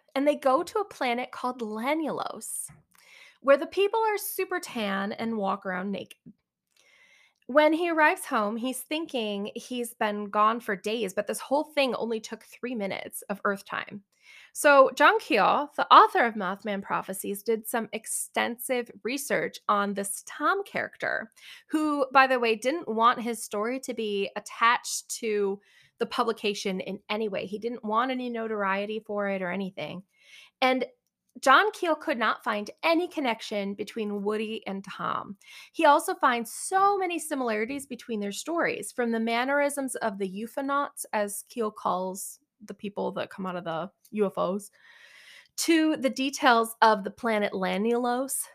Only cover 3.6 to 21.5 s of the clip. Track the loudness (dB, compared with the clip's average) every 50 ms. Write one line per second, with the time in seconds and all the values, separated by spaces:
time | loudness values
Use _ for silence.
3.6 | 4 -2 0 0 0 2 2 0 0 0 0 -2 -4 -6 -4 -4 -4 -4 -4 -6
4.6 | -6 -6 -6 -4 -4 -2 -2 -2 -2 -4 -4 -6 -6 -4 -4 -2 -2 -2 -2 -4
5.6 | -4 -6 -6 -4 -4 -4 -6 -6 -8 -12 -16 _ _ -20 -20 _ _ _ _ _
6.6 | _ _ _ _ _ _ _ _ _ _ _ _ _ _ _ _ _ 2 4 6
7.6 | 6 6 4 2 0 0 2 4 4 4 4 0 -4 -4 -2 0 0 0 -2 -4
8.6 | -4 -6 -6 -6 -8 -6 -6 -6 -6 -4 -4 -4 -4 -2 -4 -4 -6 -8 -8 -12
9.6 | -10 -8 -6 -6 -6 -6 -4 -2 -2 -2 -2 -4 -6 -2 2 2 4 4 2 0
10.6 | -2 -4 -4 -4 -2 -4 -2 -2 -4 -4 -4 -4 -4 -4 -6 -8 -4 -2 0 0
11.6 | 0 0 0 0 0 2 0 -2 -4 -4 -4 -6 -6 -8 -14 -14 -16 -20 -18 -10
12.6 | -8 -6 -6 -4 -4 -4 -6 -6 -8 -10 -12 -12 -8 -8 -8 -4 -2 -4 -4 -4
13.6 | -6 -8 -8 -8 -8 -8 -12 -16 _ _ _ _ _ -20 -20 -20 -20 -16 -6 2
14.6 | 6 8 10 10 8 8 8 8 8 8 8 6 2 2 4 4 6 6 4 4
15.6 | 0 -2 -2 0 6 10 12 12 12 10 8 4 4 4 2 -2 -2 -4 -4 -4
16.6 | -4 -4 -4 -4 -4 -4 -4 -4 -4 -4 -8 -8 -6 -6 -6 -6 -2 -2 -2 -2
17.6 | -2 -4 -4 -4 -4 -4 -8 -10 -8 -6 -6 -6 -6 -4 -2 -2 -2 -2 -2 -6
18.6 | -6 -4 -4 -4 -4 -6 -10 -10 -6 -6 -4 -4 -2 0 0 0 0 -2 -6 -8
19.6 | -2 0 0 0 0 -2 -2 -4 -6 -6 -8 -10 -12 -14 -8 -2 0 0 0 0
20.6 | -4 -6 -6 -6 -6 -6 -8 -6 -4 -4 -4 -4 -6 -10 _ -20 -20 -20